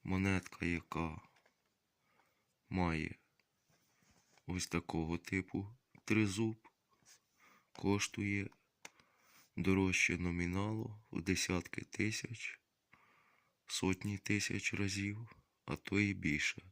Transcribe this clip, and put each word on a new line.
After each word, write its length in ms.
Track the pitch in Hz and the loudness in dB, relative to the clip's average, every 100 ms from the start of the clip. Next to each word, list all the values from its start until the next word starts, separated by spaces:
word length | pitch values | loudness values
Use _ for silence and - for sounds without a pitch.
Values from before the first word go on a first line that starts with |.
Монетка, 640 | - 92 95 95 - - 85 | 0 2 4 2 -2 -4 -2
яка 540 | 85 - 80 82 78 - _ _ _ _ _ _ _ _ _ _ _ _ _ _ | -2 -4 -4 -4 -6 -16 _ _ _ _ _ _ _ _ _ _ _ _ _ _
має 460 | 95 87 80 - - _ _ _ _ _ _ _ _ _ _ _ _ - | 2 2 2 -2 -8 _ _ _ _ _ _ _ _ _ _ _ _ -4
ось 200 | 90 - | -4 0
такого 520 | 85 - 82 80 85 | -2 0 -2 0 -2
типу 580 | - 95 90 - 101 - _ - | -2 -4 -2 -6 -6 -14 _ -18
тризуб, 640 | - 107 107 95 113 110 - _ _ _ - - _ _ - - _ | 2 4 4 2 0 -2 -14 _ _ _ -20 -20 _ _ -20 -20 _
коштує 760 | - 95 101 - - 101 101 98 - _ _ - _ _ _ _ - _ - | -2 2 2 0 -2 -2 -2 -4 -10 _ _ -20 _ _ _ _ -20 _ -2
дорожче 600 | 87 95 95 90 - 85 | 4 6 6 4 2 2
номіналу 840 | 90 87 87 92 104 110 110 107 _ | 0 0 0 0 -2 -2 -6 -10 _
в 120 | - | -4
десятки 580 | 82 90 - 90 - - | 0 0 2 0 -2 -10
тисяч, 800 | - - 101 110 - 113 - - _ _ _ - _ _ _ _ _ _ - | -10 -2 -2 -2 -8 -8 -10 -10 _ _ _ -20 _ _ _ _ _ _ -8
сотні 520 | - 92 92 104 101 | 0 2 2 -2 -4
тисяч 560 | - 104 - 101 - | 0 0 2 -2 -2
разів, 600 | 101 101 98 101 104 117 - _ _ | -2 0 0 -2 -4 -10 -16 _ _
а 120 | - 73 | -8 -6
то 240 | - 98 | 0 2
і 140 | 104 | 2
більше. 480 | 95 85 73 - - 95 | 2 0 2 0 -2 -14